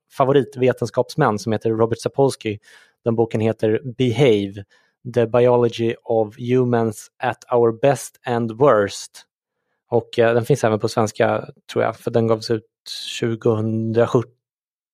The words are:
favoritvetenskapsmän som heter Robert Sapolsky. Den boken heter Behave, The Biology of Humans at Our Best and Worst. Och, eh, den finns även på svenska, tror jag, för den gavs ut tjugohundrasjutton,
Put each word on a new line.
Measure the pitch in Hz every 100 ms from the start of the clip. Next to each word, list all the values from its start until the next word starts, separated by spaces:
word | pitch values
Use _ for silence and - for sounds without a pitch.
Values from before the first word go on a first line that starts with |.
| _
favoritvetenskapsmän | - 131 139 117 127 127 117 117 - - - 131 104
som | 113
heter | 107 113
Robert | 110 113 117
Sapolsky. | - - 135 - 110 104 _ - _ _
Den | 120 113
boken | 113 113
heter | 110 110 110 110 131 117
Behave, | 127 113 139 104 101 101 - _ _ _ 123
The | 120 113
Biology | 120 123 123 120 117 113 117
of | - 113 107 110
Humans | 120 127 123 117 113 101 - -
at | 123 110 -
Our | 123 117 113
Best | 139 131 - _ 131
and | 117 117
Worst. | 113 143 107 101 - - - - _ _ _ _ _ _
Och, | 117 - -
eh, | 113
den | 120 113
finns | 139
även | 113 107
på | 113
svenska, | - 107 - 110 107 - - -
tror | 117
jag, | 113 110
för | 117
den | 117 113
gavs | 110 107
ut | 113 - _ - - -
tjugohundrasjutton, | - 120 113 120 107 110 110 113 113 117 127 - _ _ _ _ _ _